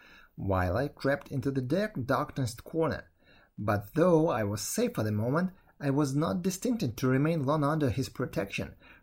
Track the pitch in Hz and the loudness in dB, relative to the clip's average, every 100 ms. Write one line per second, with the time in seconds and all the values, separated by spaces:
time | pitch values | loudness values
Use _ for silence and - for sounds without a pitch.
0 | - - - - 95 95 90 95 147 - | -20 -20 -20 -8 0 2 2 0 -2 -2
1 | 135 139 - 143 135 135 123 170 214 - | -2 -2 -2 -4 -2 -2 0 0 -2 -4
2 | 120 127 147 - 123 - - 160 160 95 | -2 0 0 -4 -4 -6 -6 -2 -2 -2
3 | - _ _ - _ - 104 104 104 - | -8 _ _ -20 _ -8 -2 -2 0 2
4 | 180 160 165 123 101 104 - - 240 - | 6 6 4 2 -2 -2 -4 -2 -2 0
5 | 107 104 117 147 185 - - _ 143 135 | -2 0 0 0 0 -4 -18 _ -2 0
6 | 147 135 170 190 180 - 233 233 135 104 | 2 2 0 0 -2 -2 -2 -2 -2 0
7 | 127 131 151 165 131 156 143 156 143 113 | 2 4 2 2 0 2 2 2 0 0
8 | 127 - 123 - - - - - - - | -4 -4 -4 -4 -4 -6 -8 -10 -20 -20